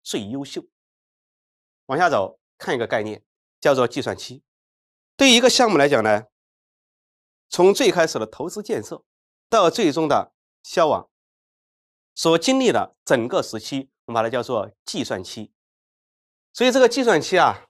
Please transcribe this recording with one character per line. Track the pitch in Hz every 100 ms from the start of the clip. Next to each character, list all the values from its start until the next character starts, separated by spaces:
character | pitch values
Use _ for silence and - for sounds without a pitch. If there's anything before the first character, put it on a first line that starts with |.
最 | - 170 101
优 | 135
秀。 | 139 - - _ _ _ _ _ _ _ _ _ _ _ -
往 | 139
下 | 175
走， | 127 95 - _ _
看 | - 143
一 |
个 | 113
概 | 123
念， | 107 104 _ _ _ _
叫 | 156
做 | 135 120
计 | -
算 | 117 95
期。 | - 127 _ _ _ _ _ _ _ -
对 | 277
于 | 240
一 |
个 | 247
项 | - 240
目 | 170
来 | 143
讲 | 135
呢， | 107 107 117 _ _ _ _ _ _ _ _ _ _ _ _
从 | - 370
最 | 403 247
开 | 170 160
始 | -
的 | 110
投 | - 165
资 | -
建 | 208 180
设 | 104 - _ _ _ _ _
到 | 226 175
最 | 170 170
终 | 139 160
的 | 123 - _ _ _
销 | - - 160
往， | 101 - _ _ _ _ _ _ _ _ _ _
所 | - 165 165
经 | 165 262
历 | 254
的 | 120 95 _ -
整 | 135 117
个 | 185
时 | - 113
期， | - 139 135 _
我 | -
们 | 117
把 |
它 | 113
叫 | 123
做 | 117 120 98 _
计 | - 196 123
算 | 107
期。 | 90 - 107 _ _ _ _ _ _ _ _ _ _
所 | - 254
以 |
这 | 254
个 | 247
计 | 240 240
算 | 175
期 | 139 180
啊， | 143 101